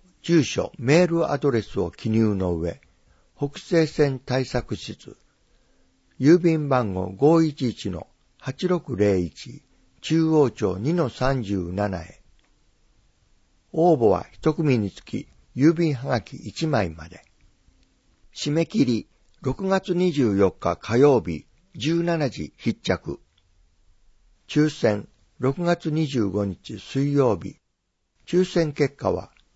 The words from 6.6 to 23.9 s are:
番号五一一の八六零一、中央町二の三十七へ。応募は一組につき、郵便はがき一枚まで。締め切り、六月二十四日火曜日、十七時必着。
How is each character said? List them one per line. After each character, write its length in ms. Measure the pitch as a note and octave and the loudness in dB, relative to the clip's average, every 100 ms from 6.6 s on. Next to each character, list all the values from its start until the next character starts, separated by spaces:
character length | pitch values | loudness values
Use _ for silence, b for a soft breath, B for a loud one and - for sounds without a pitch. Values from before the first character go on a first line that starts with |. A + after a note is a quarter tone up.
| C#3+ | 0
番 240 | C3 A2 | 0 0
号 160 | F#2 F#2 | -2 -6
五 320 | G2 D3 E3 | 2 4 4
一 280 | D#3+ C#3+ B2+ | 2 0 -4
一 200 | G2+ G2+ | -4 -6
の 180 | F2 - _ _ _ | -8 -10 _ _ _
八 300 | - - F3+ | -12 -4 -2
六 280 | F3+ - G2+ | -2 -2 0
零 240 | G#2 F#2+ | 2 2
一、 440 | F2 - B2+ - _ _ _ _ | 0 -6 -18 -20 _ _ _ _
中 240 | - D#3+ D#3+ | -2 0 4
央 260 | D#3 C3 | 4 4
町 260 | - G#2 F#2 | 2 -2 -2
二 160 | A#2+ | -2
の 160 | F3 C3+ | -2 -2
三 340 | - C3 C3+ | -2 -2 0
十 280 | G2+ G2 F2 | -2 -4 -4
七 280 | F#2 G#2 F2+ | -2 -4 -4
へ。 200 | E2 - _ _ _ _ _ _ _ _ _ _ _ _ _ _ _ | -12 -20 _ _ _ _ _ _ _ _ _ _ _ _ _ _ _
応 240 | - F3 D3 | 0 4 4
募 100 | A2 | 4
は 220 | F2 - | 2 -2
一 220 | - D#3+ | -4 -2
組 240 | D3+ D3+ B2 | 0 2 2
に 140 | G2+ | 0
つ 120 | - | -6
き、 240 | - A2 - _ _ - | -10 -10 -10 _ _ 2
郵 180 | D3 | 2
便 200 | E3 E3 | 4 0
は 160 | C3 C#3 | -2 -2
が 120 | B2 | -4
き 160 | - - | -4 -12
一 300 | G#2 - D#3+ | -14 -6 -2
枚 220 | C3 F2+ | 0 -2
ま 200 | D#2+ D#2+ | -6 -16
で。 120 | - _ _ _ _ _ _ _ _ _ _ _ - | -20 _ _ _ _ _ _ _ _ _ _ _ -10
締 160 | D3+ | -4
め 140 | D3+ D#3+ | -2 0
切 200 | A2 B2 | 0 0
り、 220 | A2+ - _ _ _ | 0 -4 _ _ _
六 260 | C3 - F#3+ | -8 -4 -2
月 280 | F#3+ F#3+ F3 | -2 0 0
二 160 | F3+ | 0
十 260 | D3 A#2 G2 | 2 2 4
四 140 | F#2+ | 2
日 260 | - - E2 | 2 -4 -4
火 200 | - A#2 | -2 4
曜 240 | C#3+ B2+ | 6 4
日、 260 | E2 D2+ - _ _ - | 0 -6 -10 _ _ -8
十 280 | C3 E3+ | -4 -2
七 260 | E3+ E3 C#3 | -2 -2 -4
時 240 | - D2+ - | -6 -12 -8
必 220 | - G#2 | -6 -4
着。 400 | - F2+ - - _ _ _ _ _ _ _ | -4 -4 -6 -12 _ _ _ _ _ _ _